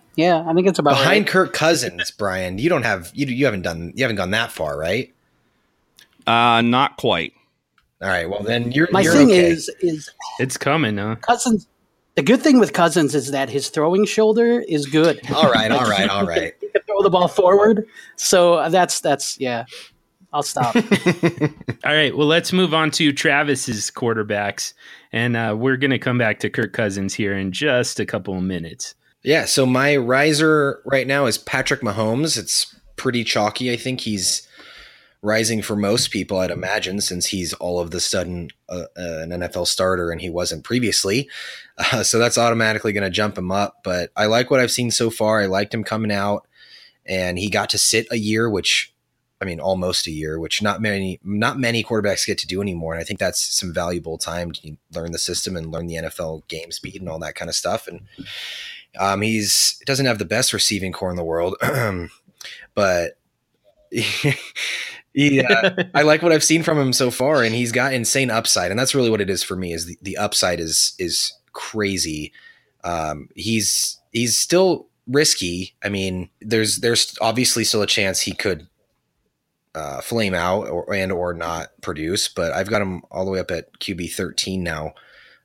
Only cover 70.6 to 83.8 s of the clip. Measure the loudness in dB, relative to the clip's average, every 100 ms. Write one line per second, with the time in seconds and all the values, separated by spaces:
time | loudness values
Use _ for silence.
70.6 | -2 0 0 -2 -4 -2 -4 -8 _ -14
71.6 | -8 -4 -2 -2 -4 -6 -10 -16 -20 _
72.6 | _ _ -6 -4 -4 -6 -12 -10 -4 -2
73.6 | 0 -2 -4 -8 _ -4 0 0 2 2
74.6 | 2 0 -6 _ -2 2 2 0 -2 -6
75.6 | -10 _ -6 -4 -4 -4 -8 _ -2 0
76.6 | 2 0 0 0 0 -2 -2 0 0 0
77.6 | 0 0 0 2 0 0 -4 -2 -4 -4
78.6 | -8 _ _ _ _ _ _ _ _ _
79.6 | _ -12 -10 -10 -6 -2 0 0 0 0
80.6 | -2 -6 -4 -2 -2 -2 -4 -4 -6 -6
81.6 | -8 _ -10 -6 -4 -2 -4 -4 -2 -2
82.6 | -2 -2 -2 -6 -8 -6 -4 -4 -4 -8
83.6 | -10 _